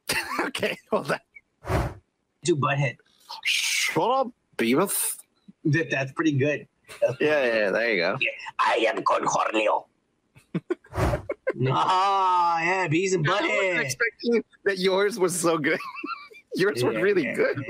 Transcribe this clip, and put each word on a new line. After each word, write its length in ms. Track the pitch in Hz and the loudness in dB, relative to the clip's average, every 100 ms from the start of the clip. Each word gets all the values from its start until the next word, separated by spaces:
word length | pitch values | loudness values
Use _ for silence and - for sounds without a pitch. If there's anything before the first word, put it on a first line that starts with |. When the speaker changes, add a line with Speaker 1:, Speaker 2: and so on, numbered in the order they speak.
| - | -6
Speaker 1:
<laughs> 100 | - - - - | -6 -4 -6 -6
Okay, 320 | - - - - | -4 -4 -4 -4
hold 220 | 202 139 | -4 -2
on. 80 | - _ - _ _ - - - - _ _ _ _ 160 | -6 _ -20 _ _ -4 -2 -2 -8 _ _ _ _ 0
Speaker 2:
Do 100 | 156 | 0
Butthead. 400 | 131 139 160 - _ _ - - | 2 0 -2 -4 _ _ -18 -8
Speaker 1:
Shut 680 | - - - - - 156 208 | -4 -2 0 -2 0 0 2
up, 180 | 262 247 - _ - | 2 0 -4 _ -2
Beavis. 600 | 117 139 202 - - - - _ - - 160 | 2 2 2 0 -4 -6 -16 _ -20 -4 0
Speaker 2:
That, 240 | 135 - | 0 0
that's 220 | 135 135 | -4 -4
pretty 180 | - 160 | -2 0
good. 340 | 139 147 143 - _ - - - 127 | 2 0 -2 -8 _ -18 -2 -2 2
Speaker 1:
Yeah, 240 | 151 151 123 | 2 2 2
yeah, 260 | 113 101 | 2 2
there 200 | 101 117 | 0 0
you 60 | 95 | 2
go. 180 | 85 135 | 0 0
Speaker 2:
Yeah. 80 | - - 880 - | -4 -6 -12 -2
"I 260 | 988 - - | 0 2 0
am 160 | - | 0
Cornholio." 840 | - - - - - 110 107 - - _ _ _ _ - _ 160 - - - | 0 0 0 -2 -2 0 0 0 -4 _ _ _ _ -20 _ -10 -6 -10 -8
Speaker 1:
<laughs> 280 | - - - - - - - 131 | -2 0 0 -6 -8 -6 -2 0
Speaker 2:
Ah, 880 | 147 160 185 196 196 185 175 170 165 | 0 2 2 2 2 2 2 2 0
yeah, 260 | 165 190 175 | 0 0 0
Beavis 260 | 160 190 | 0 0
and 140 | 185 156 | 0 0
Speaker 1:
I 40 | |
wasn't 180 | 196 330 | 0 0
Speaker 2:
Butthead. 280 | - 185 175 | 0 0 0
Speaker 1:
expecting 640 | - - 226 - 233 233 - _ 196 | -4 -2 -4 -2 0 0 -2 _ -4
that 120 | 190 | 0
yours 400 | 185 185 202 147 | 0 2 0 2
was 180 | 180 175 | 0 2
so 180 | 170 160 | 0 2
good. 220 | 151 175 1047 - - - | 0 -2 -4 -12 -12 -12
<laughs> 380 | - - - - | -14 -20 -10 0
Yours 260 | 196 123 | 0 2
were 100 | 123 | 0
Speaker 2:
Yeah, 60 | - | 2
Speaker 1:
really 240 | 190 185 | 2 2
Speaker 2:
yeah, 100 | 127 | 0
Speaker 1:
good. 300 | - 523 123 | 0 0 0